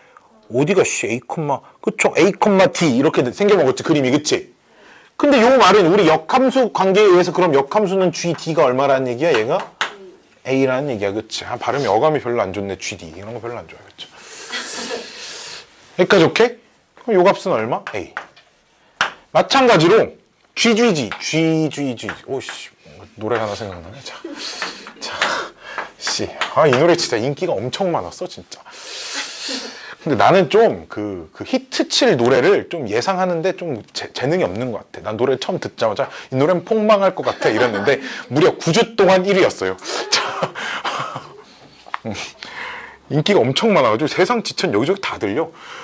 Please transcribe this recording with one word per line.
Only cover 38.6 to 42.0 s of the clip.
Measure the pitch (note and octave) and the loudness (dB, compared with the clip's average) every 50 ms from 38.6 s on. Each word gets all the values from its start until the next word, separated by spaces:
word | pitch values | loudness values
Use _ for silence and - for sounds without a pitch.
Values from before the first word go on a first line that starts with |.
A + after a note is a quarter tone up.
| - E3 | -2 0
주 | D#3+ A3 A3+ A3+ - | 2 2 0 2 2
동안 | - G3 F3+ F#3+ F#3 F3+ | 2 4 6 4 4 4
일 | G3+ G3 F#3+ | 2 2 4
위였어요. | D#3 G#2 - - F#2+ F#2 F#2 | 2 2 0 -2 -4 -4 -4
<laughs> | - - - - - - - | -6 -8 -8 -8 -8 -6 -4
자, | - - - - - - - - - - - - - - - - - - - - - - - - - - - - - - - - - - - - - - | -4 -4 -4 -4 -6 -6 -6 -6 -6 -8 -10 -8 -8 -8 -6 -6 -6 -6 -8 -8 -10 -12 -14 -16 -20 -20 -20 -20 -20 -20 -20 -20 -20 -20 -18 -14 -14 -12